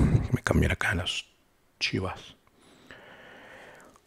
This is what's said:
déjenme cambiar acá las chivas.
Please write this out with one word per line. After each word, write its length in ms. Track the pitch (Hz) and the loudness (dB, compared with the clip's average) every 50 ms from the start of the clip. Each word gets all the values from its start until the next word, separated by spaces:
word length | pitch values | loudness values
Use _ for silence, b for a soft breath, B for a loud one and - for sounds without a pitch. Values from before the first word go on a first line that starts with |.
| B B B B | B B B B
déjenme 220 | B B - - - | B B -2 -2 0
cambiar 300 | - - 76 76 - - | 2 2 4 4 2 0
acá 220 | - - - 101 | 0 0 0 0
las 300 | 85 87 - - - - - _ _ _ _ _ _ _ _ _ _ | 0 -2 -4 -6 -6 -8 -12 _ _ _ _ _ _ _ _ _ _
chivas. 560 | - - - 104 98 92 - - - - - - _ _ B B B B B B B B B B B B B B B B B B B B B B B B B B B B B B _ | -4 -4 -2 -2 -4 -4 -6 -10 -14 -18 -20 -20 _ _ B B B B B B B B B B B B B B B B B B B B B B B B B B B B B B _